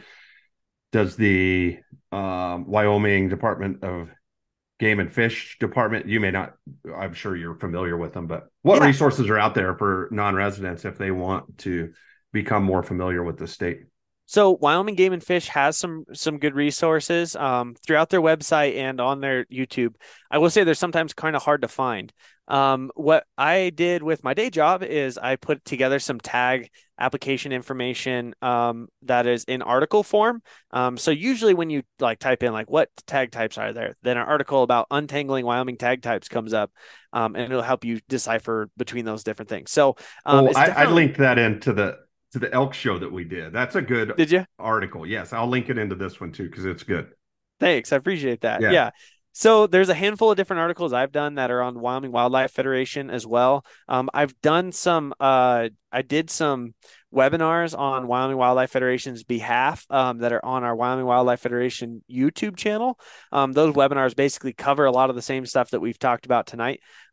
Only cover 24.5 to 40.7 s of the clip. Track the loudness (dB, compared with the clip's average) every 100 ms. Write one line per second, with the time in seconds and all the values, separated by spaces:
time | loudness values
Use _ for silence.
24.5 | 2 2 2 -2 -4 -4 -4 -4 -4 -4
25.5 | -6 -6 -2 0 0 -2 -8 -4 0 0
26.5 | 0 -4 _ _ -6 -4 -4 -4 -4 -4
27.5 | -8 -8 -6 -6 -6 -4 -6 -6 -6 -2
28.5 | 0 0 -4 -10 _ 0 2 2 0 -2
29.5 | -6 0 0 2 2 2 2 2 0 -8
30.5 | -20 _ -2 -2 -2 -2 0 -2 0 2
31.5 | 2 0 -4 -8 -4 -2 0 0 0 0
32.5 | -2 -2 0 0 -4 -6 -4 -2 -4 -6
33.5 | -4 -8 -6 -8 -6 -2 -2 0 -2 2
34.5 | 2 4 4 2 -2 -4 -4 -2 -2 -2
35.5 | -2 -2 -4 -2 -2 -2 -4 -4 -8 -2
36.5 | -2 -2 _ -20 -20 _ -4 -2 -4 -4
37.5 | -4 -2 -2 -2 -8 -6 -6 -2 -4 -2
38.5 | -6 -6 -8 -8 -8 -8 -8 -8 -10 -10
39.5 | -12 -2 2 2 0 -8 -10 2 6 6
40.5 | 6 4